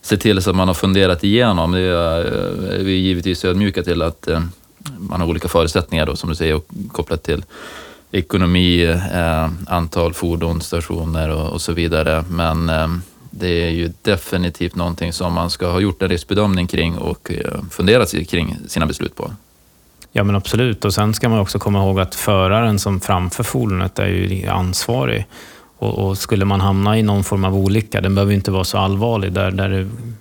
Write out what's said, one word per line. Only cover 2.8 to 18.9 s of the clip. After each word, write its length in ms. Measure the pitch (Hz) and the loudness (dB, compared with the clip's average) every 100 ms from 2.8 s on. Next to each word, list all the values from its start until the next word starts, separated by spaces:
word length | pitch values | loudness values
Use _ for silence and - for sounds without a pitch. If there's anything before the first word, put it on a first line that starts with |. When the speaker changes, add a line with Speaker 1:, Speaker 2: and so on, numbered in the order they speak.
Speaker 1:
vi 80 | 95 | 0
givetvis 540 | 92 92 90 95 87 92 | 0 2 0 0 -2 0
ödmjuka 380 | 90 104 92 | 2 2 0
till 180 | 87 85 | -2 0
att, 260 | 80 82 - | 0 -4 -2
eh, 160 | 82 85 90 _ _ - 123 | -2 -2 -6 _ _ -16 -10
man 240 | 95 - | -6 -2
har 60 | 85 | 0
olika 200 | 85 87 | 0 0
förutsättningar 580 | 85 78 95 82 80 76 | 2 2 0 -2 -2 -2
då, 100 | 71 | -2
som 140 | 82 | -4
du 60 | 80 | -2
säger, 200 | 82 78 | 0 0
och 120 | - - 95 | -4 -12 -10
kopplat 320 | - 80 78 | -6 -4 -4
till 200 | - 73 - - - - - - _ | -2 -4 -4 -16 -18 -18 -20 -20 _
ekonomi, 720 | 101 85 101 90 90 90 87 85 85 95 | -4 0 2 4 4 4 4 4 2 0
eh, 360 | 90 82 80 80 82 98 | 0 0 0 -2 -4 -4
antal 460 | 90 82 - 82 | -2 -2 0 -2
fordonsstationer 1160 | 82 87 85 82 82 - 87 78 85 82 80 78 | 0 -2 0 0 -2 -2 -6 -4 -4 -2 -2 -2
och, 240 | 78 80 | -2 -2
och 80 | 82 | -4
så 120 | - | -4
vidare. 520 | 85 85 80 80 80 82 | -2 0 0 2 0 0
Men, 400 | 87 82 80 82 | -2 0 0 0
eh, 180 | 80 80 87 87 - - - | 0 0 -2 -6 -20 -20 -6
det 120 | 90 | -2
är 220 | 85 85 | 0 0
ju 220 | 82 82 82 | -2 -4 -4
definitivt 760 | - 95 - 92 87 - 87 - | 0 0 0 -2 -2 -2 -4 -2
någonting 380 | 85 85 87 | -4 -2 -4
som 200 | 82 90 | -4 -2
man 160 | 85 87 | -2 -2
ska 220 | - 90 | -2 0
ha 80 | 87 | 2
gjort 220 | 98 90 | 0 0
en 80 | 92 | 0
riskbedömning 580 | 87 - 98 104 92 90 | 0 0 2 2 2 0
kring 300 | - 82 85 | 0 0 -2
och, 340 | 85 - - | -4 -6 -6
eh, 300 | - - - 98 | -6 -4 -6 -8
funderat 380 | - 92 120 104 | -2 4 6 4
sig 160 | - 87 | -2 -2
kring 320 | 87 82 - - | -2 -2 -6 -6
sina 180 | - | -2
beslut 300 | 76 | -2